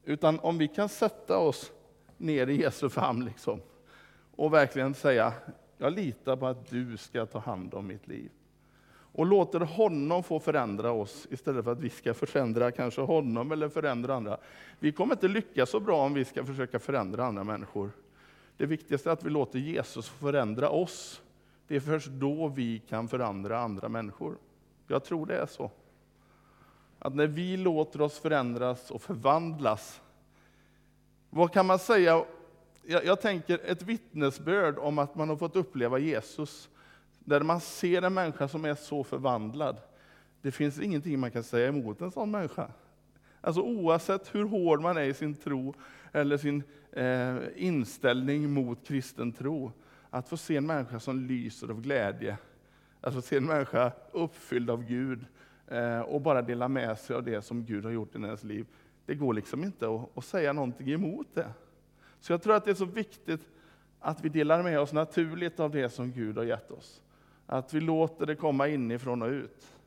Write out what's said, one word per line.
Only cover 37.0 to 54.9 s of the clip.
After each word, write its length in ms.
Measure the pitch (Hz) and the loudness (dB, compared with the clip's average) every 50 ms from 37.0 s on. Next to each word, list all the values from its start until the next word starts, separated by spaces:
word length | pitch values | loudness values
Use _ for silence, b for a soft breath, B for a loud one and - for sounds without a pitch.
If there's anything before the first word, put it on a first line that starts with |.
| b b b b - | b b b b 0
där 140 | - 143 143 | 2 4 4
man 200 | 147 160 170 175 | 6 4 2 0
ser 420 | 165 - - - - 175 175 180 | 0 -8 -6 -2 2 2 4 4
en 120 | 180 185 190 | 4 2 2
människa 340 | 190 180 160 147 - 139 139 | 2 0 0 0 -2 -4 -2
som 160 | 143 156 156 | -2 -2 -2
är 100 | 151 147 | -2 -2
så 300 | 143 - - 151 143 131 | -4 -6 -6 -4 -4 -4
förvandlad. 720 | - - 135 131 135 123 110 107 110 113 151 151 135 - - - - b b b b b b b b b b | -4 -6 0 0 2 2 2 -2 -4 -4 -2 -4 -4 -4 -6 -14 -20 b b b b b b b b b b
Det 100 | - 139 | -6 -6
finns 280 | 127 - 147 147 139 - | -2 0 0 0 0 -2
ingenting 400 | 196 208 175 147 147 175 147 135 | -2 -2 -2 -2 -2 -2 -2 0
man 100 | 131 120 | -2 -2
kan 120 | - 120 | -2 -4
säga 260 | 113 - - 117 120 131 | -4 0 2 2 4 4
emot 320 | 147 143 120 107 104 - | 2 0 -2 -4 -6 -6
en 100 | 170 185 | -8 -8
sån 200 | 185 - 220 214 | -4 -4 -4 -2
människa. 400 | 208 208 175 143 - - - - - - - _ _ _ _ _ _ b b b b b | -2 -2 -4 -4 -4 -6 -8 -8 -10 -20 -20 _ _ _ _ _ _ b b b b b
Alltså 200 | - - 160 180 | -2 0 0 2
oavsett 760 | 208 240 240 214 170 165 160 - - - 196 190 196 - - | 0 0 0 2 4 4 4 4 4 0 0 0 -2 -4 -2
hur 100 | 202 208 | 0 0
hård 360 | 214 214 196 175 165 156 147 | 2 0 2 2 2 2 2
man 160 | 160 175 180 | 0 0 0
är 60 | 160 | 2
i 120 | 143 135 139 | 0 -2 -2
sin 200 | - 151 151 147 | -2 -4 -6 -6
tro 400 | 147 - 151 143 131 131 135 143 B B B B B B B | -6 -4 -4 -4 -4 -4 -6 -8 B B B B B B B
eller 240 | - 147 147 143 143 | 0 0 2 2 2
sin, 260 | 139 147 143 143 147 143 B B B B B | 2 2 0 0 -2 -4 B B B B B
eh, 440 | - - 127 127 127 127 123 127 127 127 123 123 - | -4 -2 0 2 2 2 0 0 -2 -4 -6 -8 -6
inställning 920 | - 175 185 170 143 117 - - - - 131 123 127 127 139 143 151 151 143 | -2 -2 0 2 0 0 -2 -6 2 2 4 4 4 2 0 0 0 0 0
mot 360 | 143 139 131 120 120 - - | 0 0 0 0 -4 -8 -6
kristen 460 | - 147 135 127 - - - 120 120 | -4 -4 -4 -4 -4 -8 -6 -6 -6
tro, 400 | 110 - 127 139 160 147 131 120 120 B B B B B B B | -6 -4 -6 -4 -4 -4 -6 -8 -10 B B B B B B B
att 180 | - 127 120 - | -8 -8 -6 -6
få 80 | 170 | -10
se 200 | 160 - - 160 | -10 -4 -2 0
en 100 | 143 139 | 0 0
människa 340 | 156 160 143 127 117 127 113 | 0 -2 -2 -2 -4 -8 -8
som 260 | - 139 131 131 127 | -6 -4 -4 -4 -2
lyser 420 | 127 131 123 120 113 - - 120 120 | -2 -4 -4 -4 -6 -8 -10 -8 -8
av 120 | 110 113 | -8 -6
glädje, 580 | 113 139 143 127 107 101 90 87 - 104 101 101 b b b b b b b b b b b b | -2 0 2 2 2 0 -2 -4 -6 -6 -6 -8 b b b b b b b b b b b b
att 140 | - 127 131 | -6 -4 -4
få 80 | 127 | -4
se 140 | 123 - 151 | -2 0 2
en 100 | 139 135 | 2 2
människa 460 | 160 156 147 135 - - 127 123 123 - - - - | 4 2 0 0 2 2 2 2 2 0 -6 -18 -8
uppfylld 580 | - 170 165 160 - - - - - 123 120 120 | -4 -2 -2 -2 -4 -12 -10 -2 -2 0 0 0
av 140 | 117 117 120 | -2 -2 -2
Gud, 420 | 113 | -4